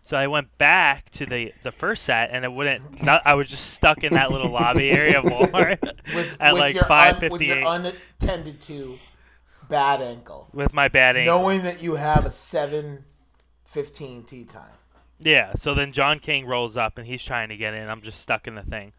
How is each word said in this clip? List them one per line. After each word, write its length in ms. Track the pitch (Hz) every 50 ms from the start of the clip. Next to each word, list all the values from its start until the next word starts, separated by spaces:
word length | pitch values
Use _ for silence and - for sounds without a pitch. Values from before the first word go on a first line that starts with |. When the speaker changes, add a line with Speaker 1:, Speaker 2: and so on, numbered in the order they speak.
Speaker 1:
So 160 | _ - 151
I 80 | 135 139
went 320 | 139 147 147 139 - _
back 540 | - 143 143 170 185 170 147 139 - - _
to 120 | - - 143
the, 260 | - 127 120 117 110 - _
the 100 | - 127
first 300 | - - - 185 220 -
set, 300 | - - 123 113 117 -
and 120 | 120 127 127
it 80 | 127
wouldn't, 520 | 123 131 143 143 135 120 131 151 - - -
no, 160 | 160 156 139 -
I 120 | 143 147
was 120 | 139 139
just 280 | - - - - - -
stuck 280 | - - 156 151 - -
in 100 | 147 139
that 180 | 135 135 131
little 180 | 135 135 131 123
lobby 400 | 120 120 120 120 123 135 135 139
area 300 | 135 139 151 151 147 139
of 60 | 131
Walmart 540 | - - 123 156 - - 185 175 165 196 -
Speaker 2:
<laughs> 340 | - - - - - - 156
With, 200 | 170 165 147 147 -
Speaker 1:
at, 140 | 151 147 -
Speaker 2:
with 60 | -
Speaker 1:
like, 140 | 143 143 139
Speaker 2:
your 120 | 185 180
un-, 20 |
Speaker 1:
five 320 | - 156 147 147 147 156 -
fifty-eight. 120 | 170 160
Speaker 2:
with 100 | 175 170 156
your 240 | 139 135 135 135
unattended 920 | 165 170 175 180 180 185 - - - _ - - - 185 170 156 151 147 -
to 360 | - - 151 143 139 127 127 - - - _ _ _ _ _ _ _ _ _ _ - 120
bad 320 | 151 143 139 139 143 127
ankle. 480 | 131 120 120 120 120 - 73 67 - -
Speaker 1:
With 220 | - 139 143 - -
my 140 | 147 139
bad 280 | 131 123 135 127 127 127
ankle. 220 | 127 123 123 170
Speaker 2:
Knowing 240 | 180 185 190 190 190
that 220 | 180 175 175 170 165
you 100 | 170 156
have 320 | 147 147 151 151 151 151
a 60 | 135
seven 760 | - - - - - 160 147 143 151 151 147 147 143 135 143 _ _ _ _ _ _ _ _ _ _ _ _
fifteen 580 | _ - 151 139 143 - - 151 131 123 120 117
tee 200 | - 135 123 117
time. 300 | 117 - 98 65 53 - _ _ _ _ _ _ _ _ -
Speaker 1:
Yeah, 340 | 131 156 151 131 110 95 98
so 220 | - - 151 143
then 160 | 139 143 139
John 260 | 135 139 135 143 156
King 300 | 147 - - 151 139 131
rolls 280 | 123 127 123 120 117 104
up, 220 | 123 113 110 -
and 80 | - 113
he's 180 | 117 127 123 -
trying 260 | - 131 120 113 107
to 60 | 107
get 200 | 104 110 107 107
in. 120 | 107 110
I'm 140 | 107 110 110
just 180 | 104 110 107 -
stuck 280 | - - 120 110 -
in 80 | 127 113
the 80 | 107 98
thing. 300 | - - 107 101 101 -